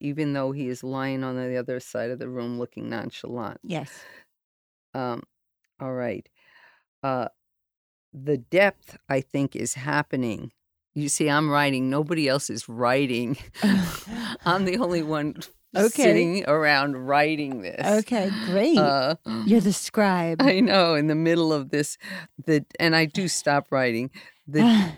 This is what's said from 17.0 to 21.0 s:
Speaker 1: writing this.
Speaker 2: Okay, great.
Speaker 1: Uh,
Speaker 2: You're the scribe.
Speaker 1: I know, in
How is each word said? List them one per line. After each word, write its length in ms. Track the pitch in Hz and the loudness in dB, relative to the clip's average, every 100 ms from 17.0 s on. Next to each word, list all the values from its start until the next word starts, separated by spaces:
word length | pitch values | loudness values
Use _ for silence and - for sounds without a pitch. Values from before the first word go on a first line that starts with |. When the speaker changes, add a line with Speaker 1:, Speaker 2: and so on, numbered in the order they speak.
| 127 | 2
Speaker 1:
writing 540 | 143 151 156 143 127 | 2 4 0 -4 -6
this. 220 | 90 - 196 214 | -8 -4 2 2
Speaker 2:
Okay, 260 | 214 233 190 196 190 | 2 -2 -2 -4 -2
great. 320 | 190 262 262 | 2 4 4
Speaker 1:
Uh, 380 | 147 139 131 165 - 220 | 4 2 0 -2 -6 -2
Speaker 2:
You're 160 | 214 226 | 4 4
the 120 | 190 | 4
scribe. 680 | - - - 202 180 165 160 | 0 -2 2 2 2 0 2
Speaker 1:
I 200 | 262 190 | 4 4
know, 340 | 240 196 170 | 4 6 4
in 140 | 151 | 4